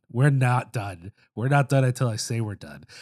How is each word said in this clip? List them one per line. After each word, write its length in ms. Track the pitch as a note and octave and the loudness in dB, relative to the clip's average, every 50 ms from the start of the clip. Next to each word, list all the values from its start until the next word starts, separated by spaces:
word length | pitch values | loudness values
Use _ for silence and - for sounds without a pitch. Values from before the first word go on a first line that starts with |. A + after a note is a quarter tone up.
| _ - | _ -6
We're 200 | - A#2 C3+ D3+ | 0 2 4 4
not 420 | C#3 C3 C3 B2 B2 B2+ - - | 4 4 2 2 2 0 -2 -4
done. 400 | - A#2+ G2 G2+ F#2 E2+ E2+ G2 - _ _ _ - | -6 -8 -6 -8 -10 -12 -16 -18 -20 _ _ _ -8
We're 140 | G#2 A2+ C3+ | -6 -2 2
not 200 | C#3+ C#3+ C#3 - | 2 2 2 4
done 160 | C#3 C3+ C3 | 2 2 2
until 240 | B2+ B2 - C3+ A#2+ | 2 0 0 -2 -2
I 80 | G#2+ | -2
say 240 | G#2 - - A#2+ A2+ | -4 -6 -4 -4 -4
we're 140 | A2+ G#2 G2 | -4 -4 -6
done." 300 | - - - C#2+ C#2+ - - - - | -10 -14 -18 -20 -20 -20 -20 -20 -20